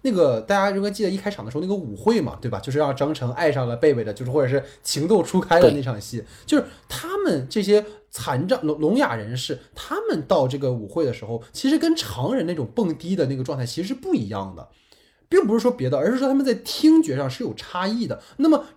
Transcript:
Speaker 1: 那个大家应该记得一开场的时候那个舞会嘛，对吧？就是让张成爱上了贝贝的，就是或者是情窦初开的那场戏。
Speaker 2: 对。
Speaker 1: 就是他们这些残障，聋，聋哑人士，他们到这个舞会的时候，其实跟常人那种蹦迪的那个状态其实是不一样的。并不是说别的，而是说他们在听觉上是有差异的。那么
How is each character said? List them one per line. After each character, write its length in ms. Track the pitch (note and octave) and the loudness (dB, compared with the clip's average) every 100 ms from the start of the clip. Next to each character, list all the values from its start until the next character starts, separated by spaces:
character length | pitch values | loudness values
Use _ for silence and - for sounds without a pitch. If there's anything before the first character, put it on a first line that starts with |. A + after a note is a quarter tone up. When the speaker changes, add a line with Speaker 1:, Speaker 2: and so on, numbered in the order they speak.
Speaker 1:
那 100 | C4+ | -2
个 300 | F#3 D3 A2+ | 4 4 2
大 140 | - G3+ | 0 2
家 200 | G3 G3 | 2 0
应 60 | |
该 80 | G3+ | -4
记 140 | G3+ | -2
得 60 | F#3+ | -2
一 40 | F#3+ | -2
开 140 | G3+ | -4
场 160 | G3 A2 | -6 -8
的 60 | |
时 40 | C#3+ | -6
候 60 | |
那 60 | F#3 | -4
个 80 | G3+ | -4
舞 200 | B2+ G2+ | -6 -2
会 240 | G#3+ A3+ | 2 2
嘛， 160 | A#2 F#2 | 0 -6
对 80 | B2 | -8
吧？ 100 | G2 | -6
就 120 | C3+ | -4
是 80 | C#3 | -2
让 160 | C#3+ C3 | 0 0
张 180 | C#3+ | -2
成 180 | D3+ B2 | -2 -4
爱 180 | B2 D#3+ | 0 0
上 160 | C3+ A#2+ | 0 -2
了 80 | A#2+ | 2
贝 180 | D3+ | 2
贝 100 | A#2+ | 2
的， 80 | G#2+ | -2
就 140 | G#2 B2 | -6 -2
是 60 | |
或 100 | D3 | 0
者 60 | B2+ | 2
是 160 | C3+ - - | 0 -4 -12
情 260 | - C#3+ E3 | -6 -2 2
窦 140 | G#3 | 2
初 180 | E3 F#3 | 2 0
开 200 | - E3+ | 4 6
的 100 | E3+ | 6
那 80 | C#3+ | 4
场 180 | C3 G#2 | -4 -8
戏。 160 | - A#2 | -8 -10
Speaker 2:
对。 80 | - - - | -12 -12 0
Speaker 1:
就 100 | D4 | 0
是 80 | - - - | 0 -10 -12
他 260 | - E4 G4+ | -10 -6 -2
们 260 | F4+ D3+ C3+ | 0 0 -2
这 140 | A3 | -2
些 240 | G3 G#3 G#3 - _ | 4 4 2 -12 _
残 380 | - - C3 F#3 | -10 -4 -2 0
障， 120 | - D#3 | 0 0
聋， 140 | D3 | 0
聋 180 | D#3 A#3+ | 2 2
哑 160 | A#3 | 0
人 240 | A2+ G#2+ B2+ | -2 -6 -8
士， 220 | - C#3+ - - | -6 -8 -12 -16
他 260 | - F4+ A4+ | -8 -6 -2
们 140 | D4+ - | -2 2
到 200 | F3 C3 | 2 2
这 100 | C#3 | 0
个 160 | C3+ | -4
舞 140 | A#2+ G2+ | -4 -6
会 180 | E3+ C#3 | -2 -2
的 80 | |
时 100 | G#2+ | -4
候， 200 | G#2+ A#2 - | -8 -10 -10
其 160 | - C4+ | -4 0
实 80 | D#4 | 2
跟 180 | E4 E4 | 2 0
常 380 | - - D3 | -2 -4 -2
人 140 | C4 E3 | -2 -2
那 80 | D#3+ | -4
种 120 | B2 | -4
蹦 240 | - F#3 D3+ | -2 -2 -2
迪 180 | E3+ F#3+ | -4 -2
的 120 | C3+ | 0
那 80 | C3+ | -2
个 80 | |
状 120 | B2+ C3+ | -4 -4
态 80 | |
其 160 | A#2+ - | -6 -6
实 40 | F#3+ | -6
是 60 | |
不 220 | C4 F4 C4+ | -6 -2 -2
一 140 | G2+ | -2
样 260 | G#2 F#2+ D#2+ | -6 -8 -12
的。 140 | - _ _ _ _ _ - | -20 _ _ _ _ _ 2
并 160 | F#4 B3 | 4 4
不 80 | |
是 60 | A3+ | 2
说 100 | A#3+ | 2
别 200 | B3 B2+ | 0 0
的， 80 | C#3 | 2
而 120 | E3+ | 2
是 80 | B3+ | 2
说 80 | C4+ | 2
他 80 | |
们 120 | C#4 C4 | 2 2
在 80 | |
听 500 | A3+ - - D4+ D#4+ | -2 -4 2 6 6
觉 140 | D#4 C3 | 6 0
上 120 | C3+ | -4
是 140 | B2+ | -4
有 100 | G3 | -8
差 320 | - - F3+ F#3+ | -8 -8 -4 -2
异 220 | A#3 F#3 | -2 -4
的。 100 | - - - | -6 -8 0
那 100 | D#4 | 4
么 160 | D4 - | 4 2